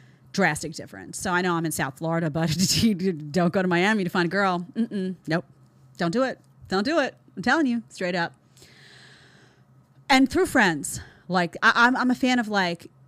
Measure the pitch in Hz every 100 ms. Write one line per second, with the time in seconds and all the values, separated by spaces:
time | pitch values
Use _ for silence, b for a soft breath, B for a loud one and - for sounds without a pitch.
0 | b b _ - 180 151 151 - - 95
1 | 92 - 202 180 180 170 165 151 139 -
2 | 160 165 165 160 165 160 190 - 226 185
3 | 190 160 151 180 175 196 185 170 190 220
4 | 175 190 170 190 196 175 175 - 233 202
5 | 185 180 - 165 - _ _ _ - -
6 | 175 214 262 - _ _ - 190 208 320
7 | 262 - _ - 214 302 277 233 - -
8 | 180 180 170 - _ B B B B B
9 | B B B B B B B _ _ _
10 | - 262 269 320 359 269 196 151 170 -
11 | B B - 180 170 - 220 - 240 254
12 | 247 247 254 247 214 202 175 170 - _